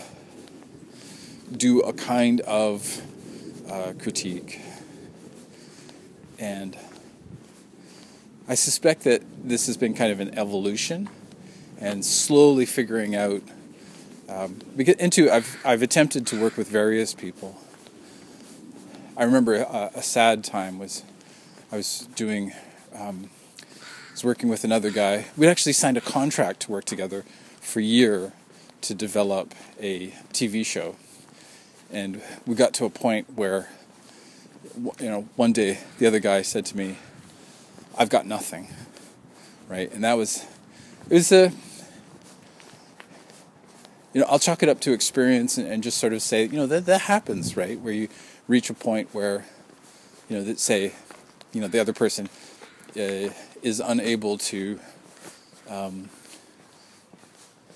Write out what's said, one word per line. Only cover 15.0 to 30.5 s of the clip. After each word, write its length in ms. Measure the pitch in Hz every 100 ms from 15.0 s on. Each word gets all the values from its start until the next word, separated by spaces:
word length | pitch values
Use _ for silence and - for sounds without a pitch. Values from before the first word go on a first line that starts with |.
| 180
two, 180 | 175 151
I've, 260 | 117 113 -
I've 180 | 135 117
attempted 460 | 123 165 147 139 117
to 140 | 110
work 160 | 110 -
with 100 | 104
various 460 | 104 107 110 107
people. 440 | - 90 - 95 - - - - - - - - - - - - - - - - -
I 80 |
remember 320 | 120 131 117 107
a, 360 | - 113 104 123
a 60 |
sad 420 | - 123 113 110
time 360 | - 104 95 92
was 240 | 98 - - - - - - - -
I 60 | 107
was 300 | 98 - 120 -
doing, 360 | 107 107 98 - - - -
um, 360 | 113 104 92 92 - - - - -
I 320 | - - -
was 120 | -
working 260 | 123 120 120
with 140 | 110
another 280 | 113 113 104
guy. 360 | 104 101 104 - -
We'd 100 | 156
actually 260 | 175 151
signed 240 | 135 147 123
a 40 |
contract 600 | - 139 143 151 101 95
to 100 | -
work 140 | 101 -
together 380 | 101 95 98 - - - -
for 180 | - 113
a 40 |
year 500 | 107 120 117 98 95 - _ - - -
to 120 | -
develop 600 | 101 107 104 101 95 - - - -
a 340 | 104 92 92 - -
T 140 | -
V 160 | 117